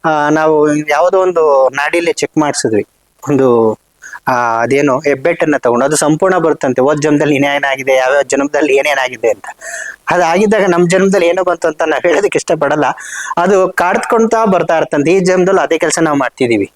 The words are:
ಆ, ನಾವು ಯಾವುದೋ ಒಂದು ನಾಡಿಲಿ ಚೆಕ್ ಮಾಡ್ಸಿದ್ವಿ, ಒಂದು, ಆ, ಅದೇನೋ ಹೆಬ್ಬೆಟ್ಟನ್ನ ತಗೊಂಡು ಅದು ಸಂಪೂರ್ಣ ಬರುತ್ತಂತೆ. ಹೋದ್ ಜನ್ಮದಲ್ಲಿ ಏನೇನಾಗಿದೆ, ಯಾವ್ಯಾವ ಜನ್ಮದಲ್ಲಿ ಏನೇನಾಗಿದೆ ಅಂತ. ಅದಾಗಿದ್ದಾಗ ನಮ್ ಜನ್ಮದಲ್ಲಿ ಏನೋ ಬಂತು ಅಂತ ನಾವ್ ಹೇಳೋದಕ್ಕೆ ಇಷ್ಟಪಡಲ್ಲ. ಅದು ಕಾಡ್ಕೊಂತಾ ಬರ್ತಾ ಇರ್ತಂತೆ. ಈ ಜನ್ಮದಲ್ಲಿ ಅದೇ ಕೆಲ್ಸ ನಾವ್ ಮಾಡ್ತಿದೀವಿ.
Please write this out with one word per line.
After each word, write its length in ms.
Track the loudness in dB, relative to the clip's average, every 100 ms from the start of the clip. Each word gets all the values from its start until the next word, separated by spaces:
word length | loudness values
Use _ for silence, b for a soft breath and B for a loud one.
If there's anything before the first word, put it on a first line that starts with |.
ಆ, 240 | 0 0 0
ನಾವು 480 | 2 2 2 2 0 -2
ಯಾವುದೋ 320 | 0 2 2
ಒಂದು 480 | 0 2 2 4 2
ನಾಡಿಲಿ 440 | 0 -2 -2 -2
ಚೆಕ್ 260 | -4 -4 -2
ಮಾಡ್ಸಿದ್ವಿ, 480 | -2 -2 -2 -2 -4 _ _ _ -2
ಒಂದು, 500 | 2 4 4 2 -2 _ _ B B -4
ಆ, 320 | -2 0 -2
ಅದೇನೋ 380 | 0 0 2 0
ಹೆಬ್ಬೆಟ್ಟನ್ನ 580 | -2 -2 -2 -2 0 0
ತಗೊಂಡು 280 | 0 0
ಅದು 120 | 0 0
ಸಂಪೂರ್ಣ 420 | 0 0 2 2
ಬರುತ್ತಂತೆ. 440 | 0 0 -2 0
ಹೋದ್ 200 | 0 0
ಜನ್ಮದಲ್ಲಿ 320 | 0 0 0
ಏನೇನಾಗಿದೆ, 580 | 0 0 -2 -2 -4 0
ಯಾವ್ಯಾವ 300 | 0 2 0
ಜನ್ಮದಲ್ಲಿ 540 | 0 -2 -2 -2 0 0
ಏನೇನಾಗಿದೆ 540 | 0 -2 -4 -2 -2
ಅಂತ. 140 | -2 -8 -18 B B B B -4
ಅದಾಗಿದ್ದಾಗ 540 | 0 0 2 2 2 2
ನಮ್ 220 | 2 2
ಜನ್ಮದಲ್ಲಿ 360 | 2 2 2 2
ಏನೋ 180 | 0
ಬಂತು 240 | -2 -2 -2
ಅಂತ 140 | -2
ನಾವ್ 240 | -2 0 0
ಹೇಳೋದಕ್ಕೆ 300 | 0 0 -2
ಇಷ್ಟಪಡಲ್ಲ. 480 | -2 -2 0 0 -2 -4 B B B -2
ಅದು 360 | 2 2 2
ಕಾಡ್ಕೊಂತಾ 720 | 0 0 -2 -2 0 2 2
ಬರ್ತಾ 340 | 2 0 2 0
ಇರ್ತಂತೆ. 340 | 0 -2 2
ಈ 80 | 2
ಜನ್ಮದಲ್ಲಿ 400 | 2 2 2 2
ಅದೇ 180 | 0 0
ಕೆಲ್ಸ 200 | 0 0
ನಾವ್ 180 | 0 0
ಮಾಡ್ತಿದೀವಿ. 560 | -2 -2 -2 0 -2